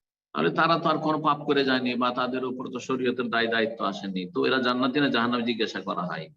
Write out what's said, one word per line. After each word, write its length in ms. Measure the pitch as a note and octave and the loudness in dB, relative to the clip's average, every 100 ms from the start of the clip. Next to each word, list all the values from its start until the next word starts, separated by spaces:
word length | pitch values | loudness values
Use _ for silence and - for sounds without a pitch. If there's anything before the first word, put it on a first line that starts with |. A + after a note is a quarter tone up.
| _ _ _ | _ _ _
তাহলে 180 | D3 C#3+ | 0 0
তারা 280 | E3 D#3+ E3 | 4 2 4
তো 100 | E3 | 2
আর 100 | D#3 | 0
কোনো 220 | D3+ D3+ | 0 0
পাপ 220 | D3+ D3 | 2 0
করে 220 | - C#3 | 2 2
যায়নি, 300 | C3+ B2+ B2 | 4 2 0
বা 160 | A#2+ B2 | 0 0
তাদের 340 | B2 B2 B2+ | 0 -2 -2
উপর 240 | B2+ B2+ B2+ | -4 -6 -8
তো 60 | B2 | -8
শরীয়তের 520 | - B2 B2+ B2 A#2+ | -4 -2 0 -2 0
দায় 180 | A#2 A2+ | 0 2
দায়িত্ব 360 | A#2 G#2+ - | 2 0 0
আসেনি, 460 | G2+ G2+ G2 F#2 F2+ | -4 -4 -4 -6 -4
তো 120 | C3 C3 | 0 2
এরা 120 | C3 | 2
জান্নাতি 420 | B2 B2 C3 D3 | 2 2 2 2
না 80 | C#3 | 2
জাহান্নামী 360 | A#2+ A#2+ A#2+ | 2 0 0
জিজ্ঞাসা 360 | A#2 A2+ G#2+ G2 | 0 0 -2 -4
করা 200 | F#2 F#2 | -6 -4
হয়। 280 | F2 D#2+ D#2 | -4 -6 -10